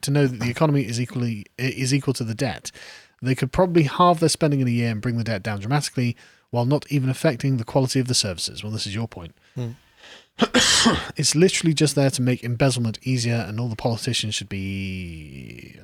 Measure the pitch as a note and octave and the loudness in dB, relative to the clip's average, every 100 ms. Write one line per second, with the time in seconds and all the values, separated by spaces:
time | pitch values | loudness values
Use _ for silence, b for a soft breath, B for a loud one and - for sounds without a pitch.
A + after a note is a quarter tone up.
0 | - C#3+ C#3 B2 A#2+ A#2+ D#3+ C#3+ A2 A#2 | 0 2 2 2 -2 2 2 2 0 -2
1 | B2 B2+ A#2+ A2 - - C3 - C3 C#3 | -4 -2 -4 -4 -8 -6 -4 -2 0 0
2 | C3+ B2 A2+ A2 C3+ - - B B B | 0 -2 -4 -2 -4 -4 -10 B B B
3 | B _ B2 C3 C3 - F#3 E3+ C#3+ - | B _ -2 0 0 2 4 4 2 4
4 | F3+ E3 E3 - D#3+ C#3+ B2+ A#2+ A#2 G#2+ | 4 6 2 2 2 2 2 2 2 0
5 | B2 A#2 G#2+ G#2+ G#2+ G#2 G2+ D3 C#3 - | -2 -2 -2 -4 -4 -6 -2 -2 0 -2
6 | A#2+ b b b b A#2+ A#2+ C#3+ - D3 | -2 b b b b -2 2 0 0 0
7 | C3 B2+ D#3+ B2+ C#3 C3 A2+ C#3+ C3 C3+ | 0 0 0 0 0 0 0 0 2 2
8 | B2 B2 G2+ E2+ - - G#2+ G#2+ G#2 G2+ | 0 0 -2 -4 -8 -8 -8 -6 -6 -4
9 | A2+ - E2+ - b - A#2+ A#2+ B B | -6 -8 -16 -18 b -10 -10 -10 B B
10 | B B B - A3+ B3+ - - A#3 D#3 | B B B -2 0 2 4 4 4 2
11 | B - C#3+ D3 F#3 - E3 D3 D3+ - | B -2 0 4 4 4 0 2 2 4
12 | C3+ - B2+ B2 A#2+ A#2+ C#3 B2 A#2 G#2 | 2 2 0 0 -2 2 2 2 0 -2
13 | - B2+ A#2 A#2 F#2 G#2+ A#2+ A2 B2+ A2+ | -2 0 0 0 -2 -4 -4 -2 -2 -2
14 | - A2+ G#2+ - G2 G2 G2 G2 F#2+ F#2 | -2 -2 -2 -6 -6 -6 -6 -6 -6 -8
15 | F2+ D#2+ D2+ C2+ A#1+ A#1 - - | -10 -12 -14 -14 -16 -16 -18 -20